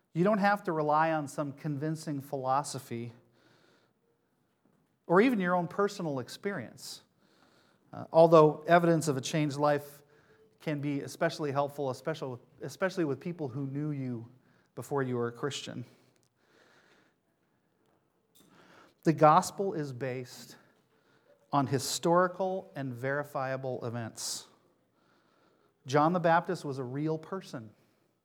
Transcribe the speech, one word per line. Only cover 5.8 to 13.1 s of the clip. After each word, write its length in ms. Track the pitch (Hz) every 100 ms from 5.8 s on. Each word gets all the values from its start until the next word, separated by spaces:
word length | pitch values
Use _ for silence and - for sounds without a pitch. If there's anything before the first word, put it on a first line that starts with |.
| 202 202 165 135
experience. 840 | 117 - 202 180 110 - - - _ _ _ _ _ _ _ _ _
Uh, 120 | - -
although 500 | 165 165 165 151 143 -
evidence 400 | 175 170 160 151
of 80 | 127
a 40 |
changed 360 | 123 160 151 139
life 440 | 147 143 143 - _ _ _ _ _ _
can 180 | 165 143
be 200 | 143 143
especially 500 | 131 - - 165 151
helpful, 400 | 135 143 151 135
especially, 480 | 123 165 156 135 123 _ -
especially 420 | 147 - 190 185
with 140 | 151